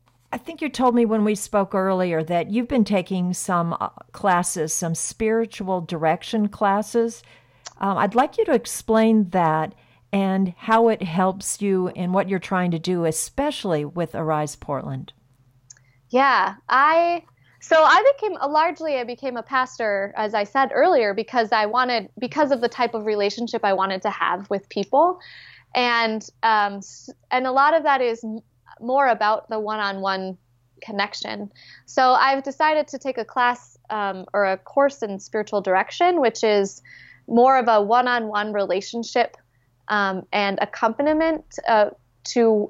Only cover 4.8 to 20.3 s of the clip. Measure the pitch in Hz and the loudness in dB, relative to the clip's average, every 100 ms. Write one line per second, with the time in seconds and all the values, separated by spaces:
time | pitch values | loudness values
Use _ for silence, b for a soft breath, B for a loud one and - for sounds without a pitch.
4.8 | 165 160 - - 220 226 226 - 190 185 | -4 -4 -6 -4 -2 0 -2 -6 -4 -4
5.8 | 160 165 160 170 - 220 208 - 202 202 | -4 -2 0 -2 -2 -2 -2 0 0 0
6.8 | 214 233 226 226 - B B B B - | -2 -2 -2 -6 -20 B B B B -6
7.8 | 196 180 190 233 285 - 415 247 - - | -4 0 0 2 0 0 0 0 -2 -8
8.8 | - 220 220 220 180 185 160 156 156 - | 0 2 4 4 2 2 2 0 -2 -8
9.8 | b b - 196 190 190 185 - - 226 | b b -6 -2 0 0 -2 -4 0 4
10.8 | 233 220 180 170 190 196 - - 202 185 | 4 0 -2 0 0 -2 -8 -4 -2 0
11.8 | 180 - 180 190 190 185 - 185 180 165 | -2 -4 -2 0 0 -2 -2 -2 0 -2
12.8 | 180 180 165 156 - - 294 - 196 151 | -2 -2 0 -2 -6 -4 -4 -2 -2 -2
13.8 | 147 175 160 - 160 151 151 - - 135 | -4 -6 -6 -4 -2 -2 -4 -8 -8 -6
14.8 | 143 131 - - _ _ _ _ _ b | -6 -10 -14 -20 _ _ _ _ _ b
15.8 | b b - 247 277 220 190 202 - 254 | b b -2 2 4 2 0 -4 -2 2
16.8 | 302 330 339 339 - _ b b - 320 | 4 4 2 -2 -8 _ b b 2 6
17.8 | 302 349 508 554 427 330 285 302 330 320 | 6 6 4 2 -2 -4 -2 2 0 -2
18.8 | 320 262 240 240 269 240 220 262 254 - | -4 -4 -4 -8 -8 -8 -4 -2 -2 -4
19.8 | 220 196 202 - 214 | -2 -2 -4 -4 -4